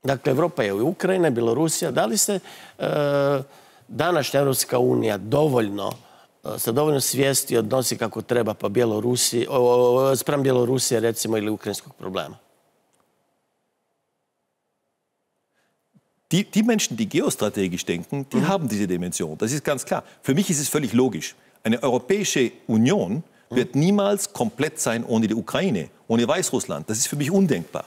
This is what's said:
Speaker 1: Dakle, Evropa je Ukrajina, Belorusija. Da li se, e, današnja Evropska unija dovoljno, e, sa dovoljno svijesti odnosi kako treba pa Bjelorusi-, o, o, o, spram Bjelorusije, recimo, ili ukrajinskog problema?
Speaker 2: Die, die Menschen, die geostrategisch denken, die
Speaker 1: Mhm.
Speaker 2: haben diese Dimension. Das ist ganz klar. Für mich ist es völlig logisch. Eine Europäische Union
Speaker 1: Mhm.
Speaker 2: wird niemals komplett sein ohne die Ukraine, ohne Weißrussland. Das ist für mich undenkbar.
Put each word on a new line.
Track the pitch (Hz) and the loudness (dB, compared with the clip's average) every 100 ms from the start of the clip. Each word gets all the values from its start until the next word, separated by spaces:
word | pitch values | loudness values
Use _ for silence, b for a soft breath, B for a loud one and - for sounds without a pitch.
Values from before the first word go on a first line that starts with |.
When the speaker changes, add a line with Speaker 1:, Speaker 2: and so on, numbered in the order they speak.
Speaker 1:
Dakle, | 135 135 147 | -2 -2 0
Evropa | 135 170 165 | 0 0 0
je | 107 | -2
Ukrajina, | 98 135 - 175 190 165 | 0 -2 -2 -2 2 2
Belorusija. | 117 117 117 160 - 170 | 2 0 2 0 -2 -2
Da | 143 208 | -2 -2
li | 220 | 0
se, | - 196 B B B B | 0 -2 B B B B
e, | - 156 143 143 139 143 135 B B B _ | -2 0 0 2 2 0 -4 B B B _
današnja | - 165 170 127 139 | -4 0 0 2 2
Evropska | 139 127 - 127 | 2 0 0 2
unija | 123 123 113 101 | 2 2 0 -2
dovoljno, | 104 143 156 127 107 101 101 - B B B _ | 0 2 4 2 0 -2 -6 -8 B B B _
e, | - - | -10 -4
sa | - | -2
dovoljno | 143 151 143 | 2 2 2
svijesti | - 123 139 131 - 120 | 0 0 2 2 2 0
odnosi | 107 131 120 107 | 2 0 0 -2
kako | 113 113 | -4 -6
treba | - 120 107 | -2 0 0
pa | 104 104 | -2 -2
Bjelorusi-, | 104 117 107 117 123 - 120 - | 0 0 0 -2 0 0 -2 -2
o, | 131 | 2
o, | 123 123 123 123 135 | 4 4 4 4 2
o, | 135 | 0
spram | - 143 | 0 0
Bjelorusije, | 135 127 120 131 - 117 | 2 2 0 0 0 0
recimo, | 113 113 107 110 | 0 -2 -2 -2
ili | 104 | -2
ukrajinskog | 104 107 98 - | -6 -6 -8 -12
problema? | - 98 95 80 - _ _ _ _ _ _ _ _ _ _ _ _ _ _ _ _ _ _ _ _ _ _ _ _ _ _ _ _ _ _ _ _ _ _ _ _ _ _ _ | -14 -8 -8 -8 -14 _ _ _ _ _ _ _ _ _ _ _ _ _ _ _ _ _ _ _ _ _ _ _ _ _ _ _ _ _ _ _ _ _ _ _ _ _ _ _
Speaker 2:
Die, | 170 202 | 0 2
die | 202 | 0
Menschen, | 226 220 - 110 | 2 2 0 -2
die | 107 | -2
geostrategisch | 160 - - 107 104 95 87 | 0 0 0 -2 0 -2 -2
denken, | - 85 85 143 135 | -4 -6 -4 -8 -2
die | - | 0
Speaker 1:
Mhm. | 170 | 2
Speaker 2:
haben | 196 143 | 0 -2
diese | 104 101 | -2 -2
Dimension. | 87 87 - 85 76 | -2 -4 -4 -6 -4
Das | 110 | -4
ist | 143 | -2
ganz | - 139 | -2 -4
klar. | - 170 B B | -4 -6 B B
Für | - | 0
mich | 139 202 | 0 2
ist | 147 | -2
es | 139 | -2
völlig | 151 131 | -2 0
logisch. | 117 127 85 - - b b | 2 2 0 -10 -14 b b
Eine | 113 117 | -2 0
Europäische | 139 120 - 202 185 151 117 - - | 0 0 0 0 0 0 0 -2 0
Union | 110 120 196 90 123 - b b | 2 4 2 0 -4 -6 b b
Speaker 1:
Mhm. | 123 | -2
Speaker 2:
wird | 117 | 0
niemals | 135 165 202 202 202 - | 2 4 4 2 0 -4
komplett | - 113 - 156 - | -4 -6 -2 -4 -2
sein | 131 113 | -2 -2
ohne | 117 113 110 | 0 0 2
die | |
Ukraine, | 113 - 135 190 104 73 b b | 0 -2 -2 0 -2 -4 b b
ohne | 113 117 | 0 2
Weißrussland. | 165 - 120 - 76 80 | 0 0 -4 -4 -8 -6
Das | 107 | -4
ist | - | -4
für | 147 | -2
mich | 143 | 0
undenkbar. | 196 190 98 82 - | 2 4 2 -2 -10